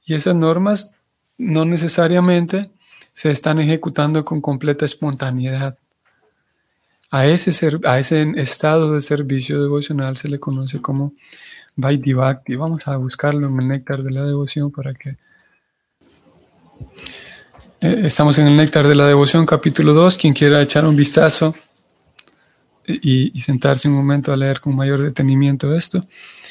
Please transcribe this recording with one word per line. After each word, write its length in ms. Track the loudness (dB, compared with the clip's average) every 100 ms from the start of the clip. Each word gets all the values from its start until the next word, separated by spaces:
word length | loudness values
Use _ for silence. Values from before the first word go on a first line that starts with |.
y 100 | -6
esas 200 | -4 0
normas 580 | 0 2 0 0 -2 -4 _ _ _ _ -10
no 260 | -4 -2
necesariamente 1080 | 0 -2 -2 0 2 2 2 2 0 -6 -8 _ _ _ -16
se 180 | -4 -2
están 280 | 0 0 0
ejecutando 680 | 0 -2 -4 -4 -2 -2 -2
con 160 | -6
completa 420 | -4 -4 -4 -2
espontaneidad. 920 | -4 -4 -6 -6 -6 -4 -6 -6 -8 -10 _ _ _ _ _ _ _ _ _ _ _ _ -6
A 160 | 0 2
ese 240 | 2 2
ser-, 280 | 0 0 0 0
a 120 | 0
ese 320 | 0 0 0 -4
estado 560 | -4 -2 0 0 0
de 80 | -2
servicio 600 | -2 -4 -2 -4 -4 -2
devocional 560 | -2 -2 -4 -4 -4 -6
se 100 | -8
le 100 | -8
conoce 440 | -6 -6 -6 -8
como 320 | -6 -4 -6 _ -20 -20 -20 -20 -16 -6
Vaidhi 360 | -2 0 0
Bhakti. 440 | 0 0 -2 -6 -6
Vamos 300 | -4 -6 -6
a 80 | -6
buscarlo 520 | -6 -4 -4 -2 -2
en 100 | -2
el 100 | -2
Néctar 340 | -4 -6 -8
de 80 | -6
la 140 | -6
Devoción 460 | -4 -4 -4 -4 -6
para 220 | -6 -12
que, 240 | -10 -14 -14 _ _ _ _ _ _ _ _ _ _ _ _ _ _ _ -20 -20 -14 -14 -14 -18 -20 -20 -20 -20 -4
eh, 220 | -2 0
estamos 340 | 2 4 4 6
en 100 | 6
el 80 | 6
Néctar 300 | 4 4 4
de 80 |
la 120 | 6 6
Devoción, 400 | 6 4 4 2
capítulo 480 | 2 0 2 4
dos. 240 | 6 4 4
Quien 160 | 2
quiera 260 | 4 4 4
echar 240 | 2 2
un 100 | 2
vistazo 600 | 4 4 4 4 2 0 -4 _ _ _ _ _ _ -20 _ _ _ _ _ -10
y, 480 | -4 0 2 0
y 60 | -4
sentarse 480 | -4 0 0 0 2
un 60 |
momento 360 | 0 0 0 -2
a 60 | -2
leer 240 | -2 -2
con 160 | -4 -2
mayor 240 | -2 -2
detenimiento 760 | -2 -2 0 2 2 0 -2
esto. 300 | -2 -2 -4 -6 -16 -20 -18 -18